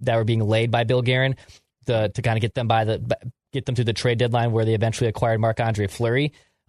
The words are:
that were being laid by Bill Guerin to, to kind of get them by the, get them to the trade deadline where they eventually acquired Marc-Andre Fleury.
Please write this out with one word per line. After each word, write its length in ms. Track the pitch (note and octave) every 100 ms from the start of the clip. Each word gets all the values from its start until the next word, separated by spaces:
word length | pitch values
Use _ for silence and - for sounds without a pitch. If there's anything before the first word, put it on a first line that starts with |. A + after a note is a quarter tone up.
that 160 | B2 A#2
were 80 |
being 160 | G#2+ A2+
laid 320 | G#2 A2 A#2
by 100 | A#2+
Bill 200 | A#2 B2+
Guerin 340 | B2 B2+ C3+ C3 - - _ _ -
to, 220 | A2+ G#2
to 120 | G#2+
kind 160 | A2+ A2+
of 40 |
get 140 | A2
them 120 | - A#2
by 160 | A2+
the, 340 | A2 A2 A#2 - A#2+ - _
get 120 | C3+
them 120 | B2+ A#2+
to 80 |
the 80 | A#2
trade 260 | A2 B2+ A#2
deadline 320 | A#2+ A#2 A#2
where 140 | A2+
they 100 | A2
eventually 340 | A2 A2+ - A#2
acquired 300 | - A#2 A2+
Marc-Andre 460 | A2+ A2 A2+ G#2 G2+
Fleury. 460 | - A#2 B2 D3 - _ _